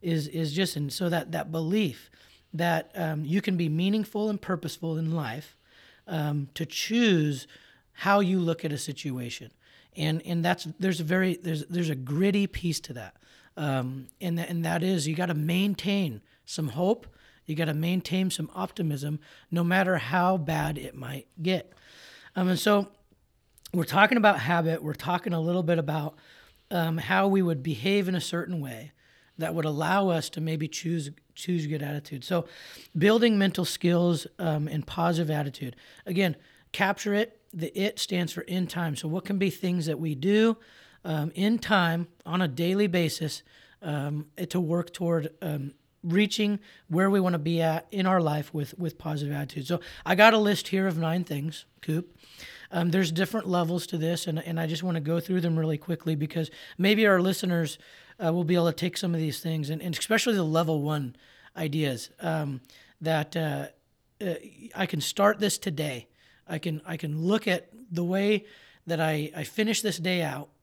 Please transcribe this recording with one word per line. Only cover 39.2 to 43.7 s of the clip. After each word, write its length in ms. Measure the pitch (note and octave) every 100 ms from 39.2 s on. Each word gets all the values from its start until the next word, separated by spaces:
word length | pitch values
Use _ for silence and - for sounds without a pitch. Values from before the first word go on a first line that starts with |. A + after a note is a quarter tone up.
| -
can 100 | G3+
be 120 | G3
things 340 | - F#3 F3+ D#3+
that 120 | C#3+
we 160 | D#3+
do, 420 | C#3+ D#3+ G#3 A3 A3+ - - - -
um, 280 | F3+ D#3 D3+
in 240 | - G3+ A3+
time 500 | - G#3+ E3+ E3 E3+ _
on 160 | - E3+
a 80 | F3+
daily 380 | B2+ E3+ F#3+ G#3
basis, 560 | F3 E3 - D#3 - _ - -